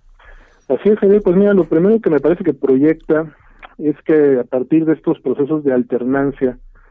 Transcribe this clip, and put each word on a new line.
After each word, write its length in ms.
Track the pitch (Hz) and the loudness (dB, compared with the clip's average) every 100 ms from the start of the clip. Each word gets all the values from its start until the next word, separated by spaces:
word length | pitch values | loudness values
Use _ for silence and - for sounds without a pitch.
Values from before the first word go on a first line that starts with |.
| _ _ - - - _ - | _ _ -20 -20 -20 _ -6
Así 200 | - 202 | -2 0
es, 80 | 214 | 2
Javier, 240 | 202 208 | 2 2
pues 140 | 202 185 | 2 2
mira, 180 | 202 | 2
lo 120 | 196 165 | 2 2
primero 360 | 160 185 226 | 0 2 2
que 80 | 170 | 0
me 100 | 147 | 0
parece 240 | 151 170 | 0 -2
que 120 | 175 139 | -2 -2
proyecta 760 | 143 131 151 156 - 156 160 - _ _ - - | 0 2 2 -2 -2 -4 -4 -12 _ _ -20 -8
es 180 | 147 147 | -6 -6
que 380 | - 156 143 131 | 0 2 2 0
a 40 | |
partir 420 | 120 131 127 160 160 | -2 -6 -2 0 0
de 80 | |
estos 260 | 156 - 156 | -2 -4 -4
procesos 440 | - 127 143 156 | -4 -4 -4 -2
de 80 | 143 | -2
alternancia, 840 | 127 120 120 123 139 139 135 127 123 - _ _ | -2 -2 -4 -4 -2 -4 -4 -6 -6 -16 _ _